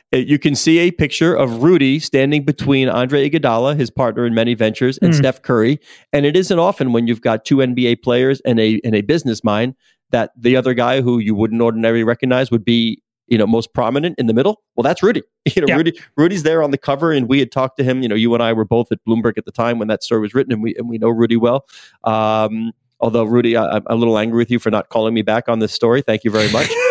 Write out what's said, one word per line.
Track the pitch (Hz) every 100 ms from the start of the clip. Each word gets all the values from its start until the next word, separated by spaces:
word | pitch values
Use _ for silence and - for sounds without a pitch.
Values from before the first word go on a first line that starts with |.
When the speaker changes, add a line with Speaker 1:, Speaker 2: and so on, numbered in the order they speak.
| _
Speaker 1:
you | 131 127 143
can | 160 143
see | - 165
a | 175
picture | 175 151 - 165 -
of | 131 113
Rudy | 143 175 135 143
standing | - 135 139 151
between | 143 143 131 139 131
Andre | 107 127 143 143
Iguodala, | 160 139 113 131 151
his | 123
partner | - 123 120 120
in |
many | 117 117 113
ventures, | 110 110 127 135
and | 175
Speaker 2:
Hmm. | 160
Speaker 1:
Steph | 139 -
Curry. | - 120 113 147 - - _
And | 147 143
it | 160
isn't | 185 175
often | 175 202 131
when | 117 117
you've | 117
got | 127 110 -
two | 139
N | 131 123
B | 123
A | 120
players | - 123 131 135
and | - 113
a, | 110 110
and | 117 107
a |
business | 101 160 135 110
mind | 110 104 123 131 _ _ _
that | 123 107 -
the | 117 127
other | 127
guy | 123 120 135
who | 123 120
you | 107 104
wouldn't | 110 117
ordinarily | 117 113 113 117
recognize | 113 117 131 127 131
would | 117 107
be, | 117 113 110 _ _ _
you | 117
know, | 104
most | 117 113
prominent | - 113 135 170 -
in | 120
the |
middle. | 113 170 214 _ -
Well, |
that's | 123 135
Rudy. | 190 233 -
<laughs> | _ - 190
You |
know, | 175
Speaker 2:
Yeah. | 160
Speaker 1:
Rudy, | 165 160 - -
Rudy's | 165 196
there | 151 160
on | 151
the | 139
cover, | - 139 165
and | 151 117
we | 135
had | 131
talked | - 131 -
to |
him. | 127 127
You | 123
know, | 107
you | 117
and | 117
I | 117
were | 113
both | 107 117 120
at | 104 -
Bloomberg | 113 113 107
at |
the | -
time | - 117 117
when | 107
that | 104
story | - 113
was | 107
written, | 123 135
and | 110
we, | 110 -
and | 117
we | 117
know | 113
Rudy | 113 117 117
well. | 117 131 - - - _ -
Um, | 110 110 110 110 110 113 - _ _
although, | 117 113 110
Rudy, | 120 117 113
I, | 107 104
I'm | -
a | 117
little | 117 110
angry | 110 117
with | 117
you | 120
for | 113
not | 107 -
calling | 117 110
me | 113
back | 104 110 120
on | 113
this | 107
story. | - 117 123
Thank | 123 110
you | 113
very | 107 107
much. | 110 -
Speaker 2:
<laughs> | 466 508